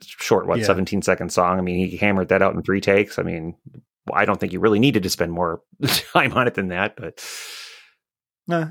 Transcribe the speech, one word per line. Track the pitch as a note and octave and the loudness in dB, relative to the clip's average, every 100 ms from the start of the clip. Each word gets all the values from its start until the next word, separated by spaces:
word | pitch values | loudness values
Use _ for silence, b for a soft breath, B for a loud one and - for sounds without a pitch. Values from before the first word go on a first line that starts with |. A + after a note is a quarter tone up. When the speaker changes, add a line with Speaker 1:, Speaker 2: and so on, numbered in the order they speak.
Speaker 1:
short, | - - - G2 F#2 | -12 -6 0 2 2
what, | F2 | 0
Speaker 2:
Yeah. | G2+ | 2
Speaker 1:
seventeen | F#2 F#2 G2 | 2 0 -2
second | F#2+ F#2 F2 | 0 0 0
song. | - F2+ F#2 | 0 2 2
I | |
mean, | F2+ F2+ F#2 | 0 -2 -2
he | F2 | 0
hammered | G#2 G2 F2 | 0 2 2
that | F#2+ | 4
out | G2 | 2
in | F2 | 0
three | F2+ G2 | -2 0
takes. | G2+ G2 G#2 - | 4 2 2 -2
I | |
mean, | F2+ E2+ E2 - - - _ _ - | -6 -6 -8 -12 -20 -20 _ _ -4
I | - G#2+ | 0 2
don't | F#2+ | 0
think | F#2+ | -2
you | F2+ | 0
really | G#2+ G#2 | 2 4
needed | A#2+ G#2+ | 4 4
to | F#2 | 0
spend | - E2+ | -2 -2
more | E2+ E2+ E2 _ | -2 -2 -4 _
<laughs> | - C#3 | -6 -2
time | - - - C3+ | -2 0 0 2
on | B2+ A#2+ | 2 0
it | |
than | - F#2 | 0 -4
that, | F2+ G#2 - | -2 -4 -4
but | F2 - B B B B B B B B _ _ _ _ - | -14 -12 B B B B B B B B _ _ _ _ -4
Speaker 2:
Nah, | E3+ D#3+ | -2 -2